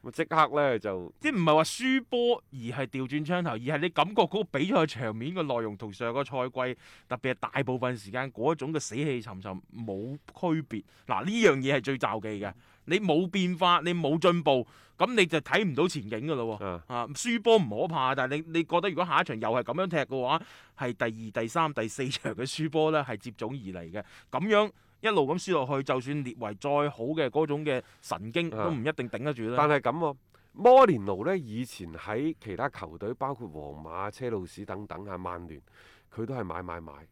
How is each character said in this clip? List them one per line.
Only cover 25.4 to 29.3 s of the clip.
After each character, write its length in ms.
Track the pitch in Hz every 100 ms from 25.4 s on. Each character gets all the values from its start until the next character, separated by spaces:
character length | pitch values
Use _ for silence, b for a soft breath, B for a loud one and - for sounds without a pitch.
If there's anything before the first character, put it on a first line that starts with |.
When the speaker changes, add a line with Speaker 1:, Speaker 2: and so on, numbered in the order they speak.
Speaker 2:
輸 80 | -
落 140 | 165 127
去， 160 | 139
就 160 | 139 131
算 240 | 123 147
列 100 | 127
維 240 | 117 110 101
再 320 | 143 143 147
好 140 | 139
嘅 220 | 117 160 131
嗰 180 | 147 156
種 180 | 147
嘅 180 | 151 127 b b
神 320 | - 87 107
經 180 | 170 170
Speaker 1:
啊。 140 | 110
Speaker 2:
都 60 | 104
唔 80 | 147
一 120 | 131
定 160 | 151 123
頂 140 | 110
得 100 | 143